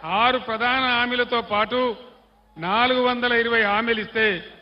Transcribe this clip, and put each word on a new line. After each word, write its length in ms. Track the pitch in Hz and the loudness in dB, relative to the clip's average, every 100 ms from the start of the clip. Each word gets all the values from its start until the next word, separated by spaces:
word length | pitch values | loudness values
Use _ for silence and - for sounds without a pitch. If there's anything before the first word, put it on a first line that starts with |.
ఆరు 340 | 160 190 240 254 | -2 2 2 0
ప్రధాన 460 | - 220 240 254 | -4 -2 0 0
హామీలతో 580 | 262 240 240 247 240 240 | 0 0 0 -2 0 -2
పాటు 540 | 226 208 214 247 254 202 - - _ _ _ - | -2 -2 0 0 -2 -4 -14 -20 _ _ _ -10
నాలుగు 440 | 170 214 247 254 | -2 2 2 2
వందల 300 | 247 247 247 | 2 0 0
ఇరవై 300 | 233 233 233 | 2 2 2
హామీలు 380 | 208 208 233 220 | 2 0 0 -2
ఇస్తే 440 | 202 220 220 180 - - | -2 0 0 0 -8 -20